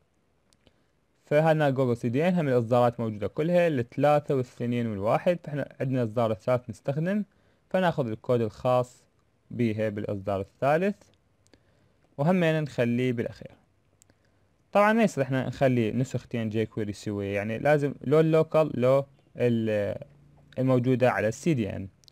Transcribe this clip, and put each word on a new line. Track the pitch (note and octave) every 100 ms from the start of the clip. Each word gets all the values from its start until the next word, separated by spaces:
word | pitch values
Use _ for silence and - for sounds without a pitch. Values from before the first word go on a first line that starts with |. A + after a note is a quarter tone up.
| _ _ _ _ _ _ _ _ _ _ _ _
فهنا | - D3 D#3+ D#3 D3
جوجل | C3 B2+ A#2
سي | B2
دي | B2 F3
إن |
هم | F3+ C#3+
الإصدارات | B2 A2 B2 A#2+ A#2+
موجودة | A2+ G#2 G2+
كلها، | - D#3+ F3 E3+
الثلاثة | C#3 A#2 - C#3+ D3 D3
والثنين | C3+ B2+ - A#2+ A#2+ A#2
والواحد، | G2+ G#2 D3+ F#3 F3
فإحنا | - C#3+ - -
عندنا | C3 B2+
إصدار | A#2 A2+ A2+
الثالث | A2 - B2 -
نستخدم، | G2+ - C#3 E3+ G#3 G3 _ _ _ _
فناخذ | F#3 F3+ D3+ A#2
الكود | G#2+ - B2
الخاص | A2 - B2+ B2+ B2 - _ _ _ _ -
بيها | A2+ A#2 G#2+ G#2+
بالإصدار | G#2 G#2 G2+ G2 G2
الثالث، | G2 - C3+ D#3 G3 - _ _ _ _ _ _ _ _ _ _ _ -
وهمين | D3 F#3 D#3+ D#3
نخليه | D3 - A#2 A#2+ B2+
بالأخير. | A#2+ G#2 - - - _ _ _ _ _ _ _ _ _ _ _
طبعًا | G3+ G#3
ما | A3
يصير | G#3 C3+
إحنا | C3 C3 B2
نخلي | - C3+ B2 G#2+
نسختين | A#2 C3 B2 - A#2+ A2
جيكويري | A2 A2 - G#2
سوية، | - A2 G2+ G2
يعني | G2+ G#2+ A2+
لازم | C#3+ D3+ C#3+ -
لو | B2+ D3+
اللوكال | D#3+ D#3+ D#3 D#3 D#3
لو | - B2 C#3 C3+ _ _ -
ال-، | B2 A#2 A2 G#2+ G2+ - - _ _ _ _ -
الموجودة | C3 B2+ B2 B2 B2
على | G2 G#2
السي | - F3
دي | C3+ F#2+ F#2+
إن. | F#2+ _ _